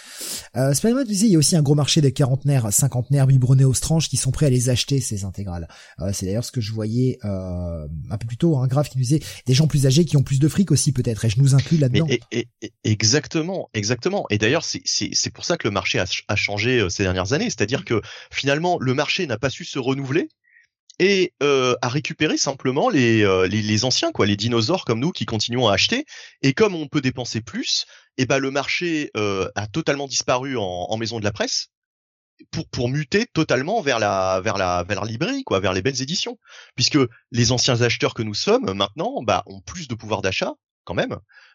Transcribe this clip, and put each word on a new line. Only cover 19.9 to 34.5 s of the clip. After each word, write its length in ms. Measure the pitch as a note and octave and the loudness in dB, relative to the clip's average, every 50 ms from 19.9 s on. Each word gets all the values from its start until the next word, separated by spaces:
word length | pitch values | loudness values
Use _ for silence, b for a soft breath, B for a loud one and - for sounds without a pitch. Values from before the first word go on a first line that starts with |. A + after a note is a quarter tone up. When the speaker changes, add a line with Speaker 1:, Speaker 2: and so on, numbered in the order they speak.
| C3+ C3+ C#3 C3 C3+ E3 C4+ D#4+ _ _ b b b b b b _ _ _ _ - _ | -2 -2 -2 -2 -2 -2 -2 -2 _ _ b b b b b b _ _ _ _ -4 _
Speaker 2:
et, 360 | E3+ G3 G3+ F#3+ F#3 - - _ C#3 | 2 4 4 4 2 0 -2 _ 0
euh, 320 | D3 C#3+ C3+ B2+ B2+ B2 - - | 2 4 4 4 2 2 0 0
à 80 | B2 | -2
récupérer 480 | A#2+ D3 B2 - D#3+ - D3+ D#3 A#3+ D#4 | -2 -2 -4 -4 -4 -2 0 0 0 0
simplement 500 | - - C#3 C3+ - C3 B2+ C#3 F#3+ B3+ | -2 -2 -4 -4 -2 -2 0 2 0 2
les, 340 | A#3 D3+ B2+ A#2 A2+ A2 G#2 | 4 4 4 6 6 6 6
euh, 240 | G2+ F#2 F#2 F#2 | 4 4 4 4
les, 140 | F#2 F#2+ A2 | 2 2 0
les 240 | G#2+ G#2+ G#2+ G#2+ A#2 | 0 0 0 0 2
anciens, 280 | C3 B2+ - - - E3 | 0 0 0 -2 -2 0
quoi, 120 | - A2 | 0 2
les 100 | G#2 G#2 | 2 2
dinosaures 500 | G2+ G#2 A#2+ A#2+ A#2 A2 A2 E3+ F#3 - | 0 0 0 0 0 0 0 -2 -2 0
comme 120 | - A#2+ A2 | -2 -2 -2
nous 120 | B2 E3 | -2 -4
qui 160 | F#3 - - | -4 -4 -6
continuons 420 | - - A2 - - A#2+ B2 B2+ A2 | -4 -4 -4 -4 -4 -2 2 2 4
à 60 | G2 | 4
acheter. 320 | G2 - - A3+ B3+ D#4 B B B B B B B | 4 2 2 0 -2 -4 B B B B B B B
Et 140 | - C#3 C3+ | 0 0 2
comme 200 | - A3 G#3+ F#3+ | 4 2 2 2
on 140 | E3 D#3 C#3 | -4 -8 -4
peut 140 | - D3 C3 | -4 -2 -2
dépenser 400 | C3 B2+ - B2 - - A#2 A2+ | -2 -2 -4 -8 -6 -6 -8 -8
plus, 420 | - - G#3+ D#4+ - - - - B B B B B B | -6 -10 -8 -6 -4 -4 -4 -4 B B B B B B
eh 80 | - C3 | -4 -2
ben, 140 | A#2 C#3+ C3+ | 0 0 0
le 120 | C3+ C3+ | 0 -2
marché, 600 | C3+ C#3+ C3 - - - F3+ F3 E3 D3+ D3 - - | -2 -4 -4 -2 -4 -4 -2 -2 -2 -4 -4 -4 -4
euh, 320 | A2 G#2 G2+ G2 F#2+ F#2 - - | -2 -2 -2 0 -2 -4 -4 -4
a 100 | - G2+ | -8 -8
totalement 400 | G#2+ G2+ D#3 E3 - D3 C#3 C#3+ C#3 | -6 -6 -6 -2 -2 -2 -2 -4 -6
disparu 480 | - - - - C3+ B2 B2+ C#3 C3+ | -6 -6 -2 0 -2 -2 -2 -4 -4
en, 60 | A#2+ G#2 | -4 -4
en 320 | F#2 F2+ F2 F2+ - G#2+ | -4 -4 -6 -4 -4 -4
maison 220 | A2 A#2 A2 A2+ A#2 | -4 -4 -4 -6 -4
de 60 | G#2 | -4
la 80 | G#2 G2+ | -4 -2
presse 340 | - A3 C4 - - - - _ _ _ _ _ _ _ _ _ _ _ _ _ _ - _ | -2 -4 -4 -4 -6 -6 -8 _ _ _ _ _ _ _ _ _ _ _ _ _ _ -20 _
pour, 160 | - - D#3+ - | -10 -10 -10 -8
pour 180 | - - B2 A#2+ | -6 -4 -4 -2
muter 380 | C3 D3 D3+ - - G3+ A#3 | -2 -4 -6 -2 0 -2 -2
totalement 560 | - _ D#3+ D#3 - C#3+ B2 C3 D#3 G#3 A#3 F3+ | 0 _ -2 0 2 2 0 0 -2 -2 -2 0
vers 160 | C#3 B2+ A2+ | 0 0 2
la, 420 | G#2+ G2+ G2 G2 F#2+ F#2+ F#2+ F#2+ F#2 | 2 0 2 0 0 0 0 0 0
vers 140 | G#2+ | -2